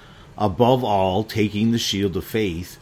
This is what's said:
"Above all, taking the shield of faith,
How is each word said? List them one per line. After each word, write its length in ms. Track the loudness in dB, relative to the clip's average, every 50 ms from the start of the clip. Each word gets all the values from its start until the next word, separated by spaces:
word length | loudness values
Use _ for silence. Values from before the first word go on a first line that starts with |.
| -20 -20 -20 -20 -20 -20 -6 -4
"Above 460 | -2 -2 2 4 4 4 4 4 2
all, 400 | 0 2 2 2 2 2 0 -2
taking 480 | -2 -2 -2 -2 0 0 0 0 0
the 80 | 0 0
shield 360 | -2 -2 -2 0 -2 -2 -2
of 80 | -4 -6
faith, 540 | -4 -2 -2 -2 -2 -2 -4 -8 -12 -14 -20